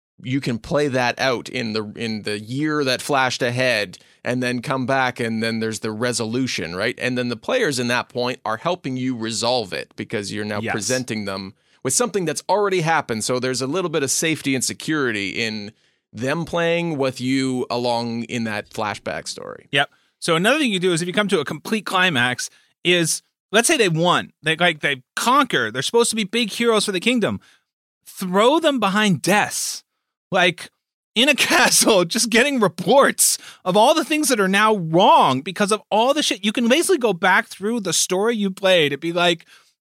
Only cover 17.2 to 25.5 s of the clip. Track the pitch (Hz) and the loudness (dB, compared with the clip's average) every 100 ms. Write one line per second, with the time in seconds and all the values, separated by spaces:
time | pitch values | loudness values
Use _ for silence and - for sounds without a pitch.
17.2 | 127 135 131 127 117 123 123 117 120 117 | -2 -2 0 -2 -4 -2 -2 -2 -4 -6
18.2 | 117 120 113 104 - - 107 104 - 80 | -6 -6 -4 -6 -8 -6 -6 -6 -8 -8
19.2 | - - 50 - _ 139 143 _ _ _ | -10 -12 -14 -16 _ -2 -2 _ _ _
20.2 | - 165 202 294 269 190 185 170 175 180 | -2 2 2 2 0 0 0 0 0 -2
21.2 | 202 190 139 151 - 220 - 190 185 135 | 0 0 -2 -8 -6 -6 -2 2 2 2
22.2 | 123 123 - _ _ _ 170 175 165 - | 0 -2 -8 _ _ _ 0 2 2 -2
23.2 | - _ _ 202 233 320 202 156 175 156 | -8 _ _ 2 4 4 2 2 2 2
24.2 | 95 _ 156 160 175 160 160 135 - - | 0 _ -4 2 2 0 -2 -4 -6 -4
25.2 | - 277 277 | 2 4 4